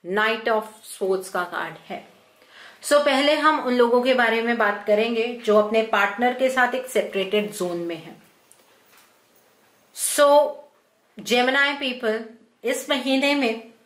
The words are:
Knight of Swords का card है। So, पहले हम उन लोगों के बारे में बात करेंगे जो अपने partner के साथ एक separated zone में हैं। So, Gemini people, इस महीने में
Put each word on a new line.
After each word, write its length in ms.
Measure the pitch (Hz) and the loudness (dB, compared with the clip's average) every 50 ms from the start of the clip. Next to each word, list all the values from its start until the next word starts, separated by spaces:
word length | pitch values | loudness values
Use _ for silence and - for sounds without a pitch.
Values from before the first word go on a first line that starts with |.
| _ 170 185 | _ -2 -2
Knight 320 | 208 214 220 226 226 - 247 220 | 0 0 0 0 -2 -2 0 0
of 100 | 226 220 - - - - | 0 -2 -4 -16 -20 -20
Swords 420 | - - - 202 190 190 185 185 - | -20 -10 -6 -2 -2 -2 -2 -4 -6
का 140 | - 185 175 170 | -6 -6 -6 -6
card 240 | 170 170 170 165 160 - - - | -6 -8 -8 -8 -12 -16 -16 -14
है। 180 | 175 - - - - _ _ _ _ _ _ _ - - - - - _ - | -14 -14 -14 -18 -20 _ _ _ _ _ _ _ -20 -20 -20 -20 -20 _ -2
So, 160 | - 571 294 294 | 2 2 4 4
पहले 300 | 285 269 262 285 285 302 | 4 2 2 2 2 2
हम 240 | 302 294 311 302 269 | 4 2 2 2 2
उन 140 | 254 254 247 | 0 -2 2
लोगों 280 | 247 240 233 233 247 | 4 4 4 4 2
के 120 | 240 269 254 | 2 2 2
बारे 280 | 240 240 226 220 226 | 2 2 2 2 0
में 160 | 226 233 233 | 0 -2 0
बात 260 | 226 220 202 202 202 - | 0 0 0 0 -4 0
करेंगे 400 | - 208 208 226 233 233 226 226 247 240 - - | 0 2 2 2 0 0 -2 -2 -4 -4 -6 0
जो 120 | 214 208 | 2 4
अपने 240 | 214 208 208 220 220 220 220 | 4 4 4 0 0 0 2
partner 420 | - 202 202 202 202 - 233 247 240 | 0 0 0 0 -2 0 0 0 0
के 160 | 247 262 262 | 0 -2 0
साथ 260 | - 247 247 240 247 | 2 2 0 0 0
एक 120 | 262 - | -4 -8
separated 640 | - - 214 190 - - 196 190 190 208 214 202 202 - | -2 -2 -2 -2 -2 -4 -4 -4 0 -2 -2 -2 -2 -6
zone 240 | - 180 180 175 | -6 -6 -4 -4
में 180 | 170 170 170 170 | -6 -6 -8 -8
हैं। 260 | 160 156 160 - - _ _ _ _ _ _ _ _ _ _ _ _ _ _ _ _ _ _ _ _ _ _ _ _ _ _ _ _ _ _ _ _ _ _ _ | -10 -12 -18 -20 -20 _ _ _ _ _ _ _ _ _ _ _ _ _ _ _ _ _ _ _ _ _ _ _ _ _ _ _ _ _ _ _ _ _ _ _
So, 320 | - - - - - 285 285 285 294 294 254 - - - _ _ _ _ _ _ _ _ _ _ | -8 -6 -4 2 4 4 6 6 6 6 4 -2 -10 -18 _ _ _ _ _ _ _ _ _ _
Gemini 540 | - 208 - 226 240 247 254 262 285 285 285 294 285 | -16 -4 -2 0 2 2 2 2 2 0 0 0 -4
people, 400 | 285 262 247 - - 220 214 226 233 - - - _ _ _ _ - | -6 -6 -6 -4 -4 -4 -4 -4 -6 -10 -18 -20 _ _ _ _ -6
इस 260 | 233 262 - - - | -4 -4 -4 -4 -4
महीने 440 | 294 262 233 269 262 269 269 285 285 | -4 -2 0 0 0 2 2 2 0
में 360 | 285 269 226 220 220 - - - _ _ | 2 0 0 -2 -4 -10 -18 -20 _ _